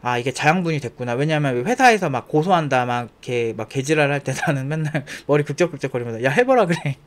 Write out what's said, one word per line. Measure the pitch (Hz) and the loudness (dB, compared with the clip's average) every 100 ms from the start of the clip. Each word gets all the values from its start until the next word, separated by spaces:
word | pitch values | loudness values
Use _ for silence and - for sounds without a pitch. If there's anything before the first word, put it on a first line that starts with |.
아, | 120 120 | -4 -2
이게 | 123 | -2
자양분이 | - 147 180 165 151 | 0 2 2 0 -4
됐구나. | 120 - 120 | -6 -8 -6
왜냐면 | 120 151 156 143 120 123 | -2 0 0 0 -2 -2
회사에서 | 254 254 214 170 | 4 4 4 0
막 | 127 - | -2 0
고소한다, | 151 175 175 147 127 123 | 0 4 2 4 0 2
막 | 120 117 - | -2 -4 -12
이렇게 | - 120 113 110 | -4 -2 -2 -4
막 | 110 | -6
개지랄 | 139 131 151 143 | -6 0 2 2
할 | 143 | 0
때 | 135 | -2
<laughs> | 131 - | -2 -2
나는 | 139 135 | -2 -2
맨날 | 160 151 147 - - - | -4 -2 -4 -6 -10 0
머리 | 147 | 0
극적극적거리면서 | 147 143 175 139 135 123 120 113 | 0 0 -2 0 -6 -4 -6 -2
"야, | 131 | 0
해보라 | 220 254 254 180 | 2 4 4 4
그래." | 170 143 131 | 0 -4 -8